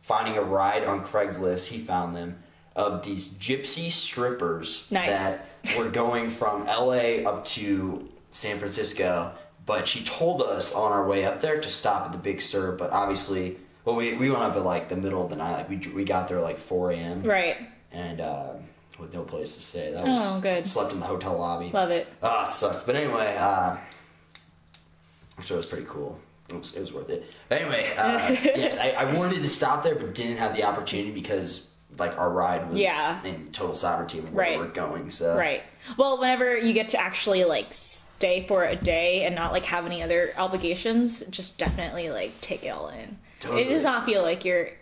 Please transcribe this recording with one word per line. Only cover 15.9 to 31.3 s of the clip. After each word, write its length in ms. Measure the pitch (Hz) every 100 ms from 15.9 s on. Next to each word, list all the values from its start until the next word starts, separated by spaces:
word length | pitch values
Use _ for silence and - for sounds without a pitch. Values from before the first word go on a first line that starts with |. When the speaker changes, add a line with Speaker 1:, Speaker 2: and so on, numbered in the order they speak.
Speaker 1:
we 100 | 95 98
got 220 | 92 92
there, 100 | 90
like, 200 | 82 -
four 320 | - 90 90
A 40 | 85
M. 280 | 85 90
Speaker 2:
Right. 340 | 98 196 175 - - - -
Speaker 1:
And, 300 | - 87 170
um, 360 | 78 69 67 - - - - -
with 140 | 82
no 100 | 87
place 320 | 85 - 78 -
to 60 |
stay. 300 | - 175 156
That 120 | - 262
Speaker 2:
Oh, 280 | 247 202 190
Speaker 1:
was 60 |
Speaker 2:
good. 240 | 190 180 180
Speaker 1:
slept 260 | 117 98
in 60 | 95
the 80 | 87
hotel 280 | 92 95 87
lobby. 360 | 87 92 87
Speaker 2:
Love 160 | 190 185
it. 180 | 170 - -
Speaker 1:
Ah, 260 | 113 113 -
it 40 |
sucked. 320 | - 101 - -
But 100 | 139
anyway, 400 | 147 120 107 101
uh, 360 | 98 95 90 90 - - - - _ - - _ _ - - - _ _ - -
so 120 | - 87
it 20 |
was 80 | -
pretty 220 | 78 73
cool. 300 | 73 73 - - - -
It 60 | 85
was, 180 | - -
it 40 |
was 120 | -
worth 160 | - -
it. 160 | 135 - - -
But 120 | 139
anyway, 300 | 160 123 101 -
uh, 380 | 220 233 - 254
Speaker 2:
<laughs> 120 | 277 269
Speaker 1:
yeah, 220 | - - 131 131
I, 80 | 135
I 80 |
wanted 280 | 156 180 180
to 60 | 143
stop 360 | - 135 147
there, 120 | 165 151
but 180 | 92
didn't 240 | 95 117 113
have 180 | 113 107
the 80 |
opportunity 480 | 104 101 - 98 104
because, 580 | - -